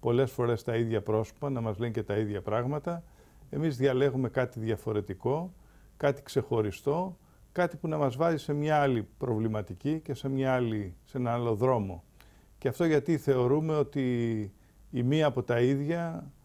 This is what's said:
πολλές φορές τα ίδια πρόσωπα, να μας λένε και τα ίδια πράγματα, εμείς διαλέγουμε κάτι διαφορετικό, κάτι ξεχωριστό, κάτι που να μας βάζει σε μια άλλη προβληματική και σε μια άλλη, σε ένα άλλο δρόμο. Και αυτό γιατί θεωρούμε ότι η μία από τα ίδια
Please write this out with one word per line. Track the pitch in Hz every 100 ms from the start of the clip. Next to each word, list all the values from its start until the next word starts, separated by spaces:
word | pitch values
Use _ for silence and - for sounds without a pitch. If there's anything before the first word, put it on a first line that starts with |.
πολλές | - 120 131
φορές | - 117 113
τα | - 113
ίδια | 117 110
πρόσωπα, | 101 110 110 - 143
να | 131
μας | 113 98
λένε | 120
και | 113
τα | 104 104
ίδια | 110 101
πράγματα, | 92 107 123 147 170 170 - - - - -
εμείς | 139 160 123
διαλέγουμε | 135 127 139 127 127
κάτι | - 123 -
διαφορετικό, | 110 104 - 104 101 95 117 147 180 - - - - -
κάτι | 143 143
ξεχωριστό, | - 135 127 117 104 - - 156 185 175 - - -
κάτι | - 175 165
που | 165
να | 156
μας | 139 123
βάζει | 165 160
σε | -
μια | 147 147 151
άλλη | 143 120 98 -
προβληματική | - 110 110 107 104 90 139 160
και | 156
σε | 135 139
μια | 135 135
άλλη, | 127 120 107 98 -
σε | _ 139
ένα | 123
άλλο | 120 120
δρόμο. | 107 127 123 98 87 - - - - - -
Και | 131
αυτό | 117
γιατί | 170 151 147 160
θεωρούμε | - 131 123 143 160 151
ότι | 143 143 127 120 117 110 101 - - _ -
η | 127
μία | 120 151 147
από | 123
τα | - 120
ίδια | 123 139 143 170 170 165 147 -